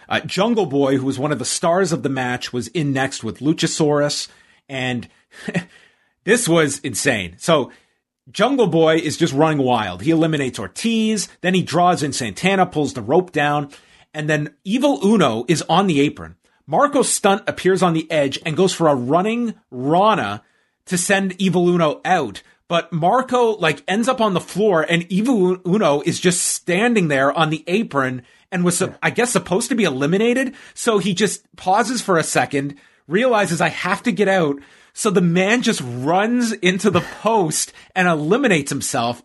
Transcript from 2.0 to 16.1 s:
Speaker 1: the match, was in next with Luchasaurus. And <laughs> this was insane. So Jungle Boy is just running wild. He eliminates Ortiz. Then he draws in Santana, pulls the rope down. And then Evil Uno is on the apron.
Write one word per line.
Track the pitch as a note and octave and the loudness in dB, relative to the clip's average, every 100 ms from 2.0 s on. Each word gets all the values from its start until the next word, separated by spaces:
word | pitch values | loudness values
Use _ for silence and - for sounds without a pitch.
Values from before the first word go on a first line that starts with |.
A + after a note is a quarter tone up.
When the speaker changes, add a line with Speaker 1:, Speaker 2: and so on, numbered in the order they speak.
Speaker 1:
the | C#3+ | -4
match, | C3+ B2 B2 - | -4 -4 -6 -6
was | B2 G#2+ | -6 -4
in | F3 C#3+ | -4 -2
next | C3 C3+ - | 0 -2 -4
with | A2 F#2 | -10 -4
Luchasaurus. | C#3 F3 E3 - D3+ D3 D3 - - _ _ _ - | -2 0 -2 0 2 2 0 -2 -10 _ _ _ -12
And | C3+ B2+ B2 - _ _ - - | -6 -4 -4 -8 _ _ -14 -6
<laughs> | F3+ - - _ _ _ _ F3 | -6 -8 -20 _ _ _ _ 0
this | A#3+ G3 | 0 4
was | E3+ D3+ - | 2 2 -2
insane. | C#3 G#2+ - A2 F2 E2+ | -8 -4 -2 -2 -4 -8
So | - D#3 B2 - _ _ _ _ - | 0 0 0 -10 _ _ _ _ -14
Jungle | C#3+ A3+ C#4 G3 | -2 0 2 2
Boy | E3 D#3+ D#3+ | 4 4 4
is | D#3 A#2+ | 0 -2
just | E3 | 0
running | C3+ D#3+ D3+ B2+ | 2 2 2 0
wild. | A#2+ G2+ F2+ | 0 -2 -4
He | B2+ | 0
eliminates | D#3+ D#3+ D3+ C3 A#2+ | 2 2 0 -4 -6
Ortiz. | G2 - A#3 A3+ A3 G#3+ - - | -12 -6 -2 0 0 -2 -6 -4
Then | F3 F#3 | 0 0
he | |
draws | B2+ D#3+ F3+ D#3+ | 0 2 2 2
in | C#3+ | -2
Santana, | - A#2 F#2 F#3+ G3 F3+ | -4 -8 -4 0 2 0
pulls | D3+ C#3+ | 0 -4
the | C3 | -4
rope | G#2 E3 F3+ | 0 0 0
down. | D3+ D3 D3 C#3+ - _ _ _ | -2 0 0 -4 -12 _ _ _
And | D#3 D3+ | -8 -2
then | D3+ D3 _ | -2 -4 _
Evil | F#3+ A#3+ C#4+ B3+ | -4 0 0 2
Uno | G3 A3 C#3+ A2 B2 | 2 4 2 0 0
is | D#3+ - | -2 2
on | E3+ G3 | 0 2
the | C#3+ | 2
apron. | D3 | 0